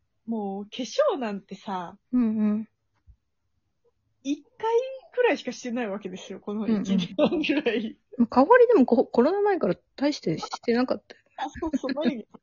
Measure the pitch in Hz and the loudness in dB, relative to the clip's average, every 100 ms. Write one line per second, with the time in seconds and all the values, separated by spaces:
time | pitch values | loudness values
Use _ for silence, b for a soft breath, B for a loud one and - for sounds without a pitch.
0 | _ _ - 226 202 196 208 - 254 - | _ _ -8 -6 -6 -8 -10 -10 -8 0
1 | 605 359 226 202 - 196 - 185 175 202 | 0 0 -4 -8 -12 -16 -10 -8 -8 -14
2 | _ 247 226 220 214 208 220 _ _ _ | _ 0 0 0 0 -2 -6 _ _ _
3 | _ - _ _ _ _ _ _ _ _ | _ -20 _ _ _ _ _ _ _ _
4 | _ _ 277 285 - _ 440 466 523 523 | _ _ -8 -8 -8 _ 0 0 0 -10
5 | - - 480 277 - 226 254 233 226 196 | -10 0 2 2 -4 -10 -8 -6 -4 -6
6 | 185 185 - 190 - 208 214 214 190 190 | -8 -12 -14 -14 -10 -6 -2 -2 0 -2
7 | 175 - 294 330 302 294 247 214 220 - | 0 2 2 2 0 0 0 -4 -6 -12
8 | _ - 240 - 294 494 480 427 240 233 | _ -2 0 4 6 8 8 6 6 4
9 | - - 262 392 415 359 196 175 _ - | 2 2 2 2 0 0 0 -2 _ -4
10 | 285 285 - 165 427 - - 233 254 - | -2 -2 -4 -4 -6 -8 -2 0 0 -2
11 | - - _ - 294 247 320 285 262 269 | -6 -20 _ -10 -10 -6 -6 -4 -4 -2
12 | 320 254 - - | -2 -4 -10 -18